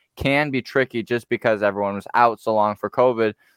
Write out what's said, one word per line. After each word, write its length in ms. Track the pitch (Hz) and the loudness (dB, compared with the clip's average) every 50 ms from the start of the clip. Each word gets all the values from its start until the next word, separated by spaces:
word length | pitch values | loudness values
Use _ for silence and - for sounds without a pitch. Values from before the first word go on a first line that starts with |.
| _ _ _ - | _ _ _ -6
can 320 | - 135 139 143 151 147 | -4 -2 0 0 0 -2
be 100 | 131 131 | -4 -4
tricky 400 | 113 - - 135 131 123 - 117 | -6 -2 0 0 0 0 -2 -6
just 280 | 104 - - 120 - - | -4 -2 -4 -4 -4 -4
because 340 | 120 110 - 123 110 101 104 | -6 -2 0 0 0 2 0
everyone 320 | 101 98 101 101 101 101 | 0 0 0 -2 -4 -4
was 120 | 101 95 - - | -6 -8 -4 2
out 260 | 117 120 120 110 - | 2 4 2 2 0
so 120 | - - 110 | -4 -2 0
long 220 | 107 104 107 104 | 0 0 0 -2
for 140 | - - 104 | -4 -6 -4
covid. 440 | - - 127 127 120 113 113 110 107 _ _ _ _ | 0 2 2 2 2 2 0 -2 -2 _ _ _ _